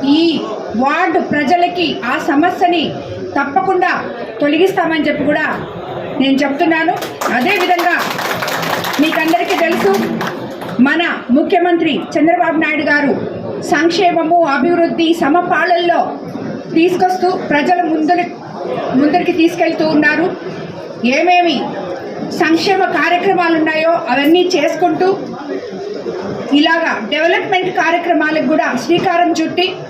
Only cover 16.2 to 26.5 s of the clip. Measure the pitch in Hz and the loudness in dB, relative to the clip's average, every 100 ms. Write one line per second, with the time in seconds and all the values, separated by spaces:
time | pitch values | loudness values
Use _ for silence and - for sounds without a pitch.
16.2 | - - - - - - 349 359 370 370 | -10 -8 -8 -10 -2 2 2 4 0 2
17.2 | 359 359 - 294 330 359 339 311 311 349 | 0 0 0 0 2 2 2 0 2 2
18.2 | 349 - - - - - - 254 294 302 | 0 -6 -14 -10 -6 -6 -2 2 4 2
19.2 | - 349 330 - 330 311 311 302 294 294 | 2 2 2 2 0 2 2 4 2 2
20.2 | 359 - - - - - - - 226 277 | 0 -2 -10 -10 -12 -12 -14 -4 0 2
21.2 | 349 359 349 254 185 - - - - - | 4 4 4 0 -4 -6 -8 -8 -10 -8
22.2 | - - 320 330 381 381 359 339 311 349 | -8 -2 2 2 2 2 2 0 0 0
23.2 | 381 359 339 320 311 311 320 339 - 254 | 2 2 2 2 0 0 0 0 0 0
24.2 | 285 349 359 330 302 - 349 311 370 392 | 4 4 4 2 0 0 0 2 0 0
25.2 | - - 294 - 453 190 - - - 180 | -4 -10 -8 -8 -8 -10 -10 -8 -8 -8
26.2 | 202 202 - | -8 -8 -2